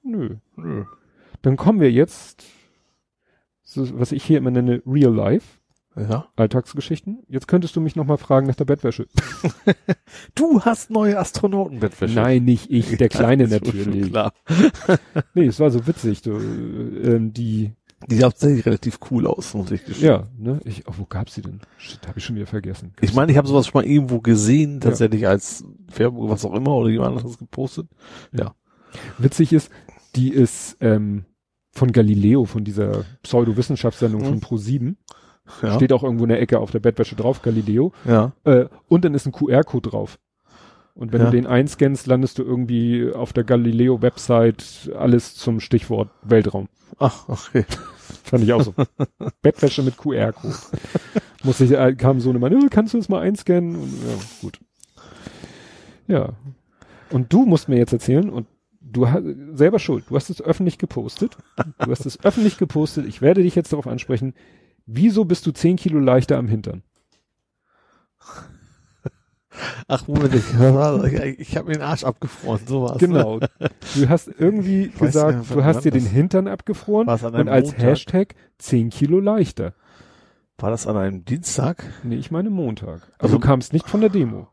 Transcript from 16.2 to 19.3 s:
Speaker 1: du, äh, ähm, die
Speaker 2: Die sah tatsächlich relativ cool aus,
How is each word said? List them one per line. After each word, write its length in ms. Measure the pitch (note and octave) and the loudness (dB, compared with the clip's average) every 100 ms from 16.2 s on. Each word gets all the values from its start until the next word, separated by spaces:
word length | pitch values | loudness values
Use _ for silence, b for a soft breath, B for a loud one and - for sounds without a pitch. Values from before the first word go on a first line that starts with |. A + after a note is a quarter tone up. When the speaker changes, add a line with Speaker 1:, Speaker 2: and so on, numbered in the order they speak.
Speaker 1:
du, 100 | A2+ G#2 | -6 -6
äh, 760 | G#2+ A2 A2+ A#2 A#2 G2 A#2+ | -6 -8 -10 -10 -10 -4 0
ähm, 180 | A#2 A2 | 0 0
die 400 | A2+ A#2 G#2+ G#2+ - _ _ - | -4 -4 -4 -4 -8 _ _ -2
Speaker 2:
Die 80 | A2+ | 4
sah 120 | B2 | 4
tatsächlich 360 | - D3 C3+ A#2+ | 4 2 2 0
relativ 320 | G#2+ A#2+ - - | -2 -4 -8 -4
cool 160 | B3 | -2
aus, 280 | - | 0